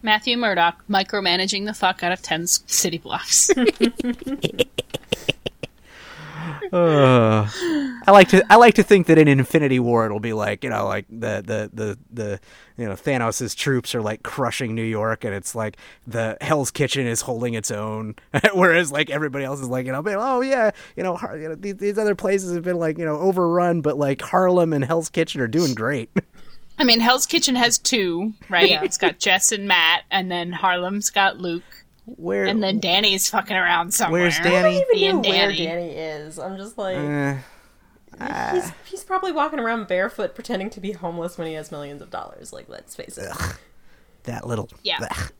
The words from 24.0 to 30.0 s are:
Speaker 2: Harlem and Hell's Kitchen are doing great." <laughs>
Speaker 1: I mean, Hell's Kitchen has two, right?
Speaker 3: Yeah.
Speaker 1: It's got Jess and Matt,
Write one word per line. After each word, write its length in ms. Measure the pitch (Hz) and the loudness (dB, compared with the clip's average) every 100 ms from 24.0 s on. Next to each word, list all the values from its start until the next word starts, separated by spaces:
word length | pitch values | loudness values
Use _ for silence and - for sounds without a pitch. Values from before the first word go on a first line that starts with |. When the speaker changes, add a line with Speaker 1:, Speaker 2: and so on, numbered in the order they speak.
| 143 139 | 0 -2
Speaker 2:
Harlem 520 | - 180 185 180 165 | 0 2 4 4 2
and 100 | 151 127 | 0 0
Hell's 240 | 165 160 | -2 -2
Kitchen 320 | - 160 151 | -2 -2 -2
are 60 | 120 | -2
doing 260 | 139 165 | 0 0
great." 360 | 117 110 139 113 - | -2 -4 -4 -4 -6
<laughs> 600 | - - - - - - | -6 -18 -18 -16 -18 -2
Speaker 1:
I 80 | 311 | 2
mean, 160 | 233 | 4
Hell's 240 | 233 262 - | 4 2 2
Kitchen 300 | 330 330 247 | 0 0 2
has 220 | 240 233 | 2 2
two, 560 | - 247 190 170 208 214 - | 0 0 0 -2 -4 -8 -2
right? 200 | 175 180 | 4 4
Speaker 3:
Yeah. 140 | - | 4
Speaker 1:
It's 140 | - - | 0 0
got 220 | 175 - | 0 0
Jess 320 | - 185 - | 0 2 2
and 160 | 214 202 | -2 0
Matt, 360 | 180 160 170 | 2 4 2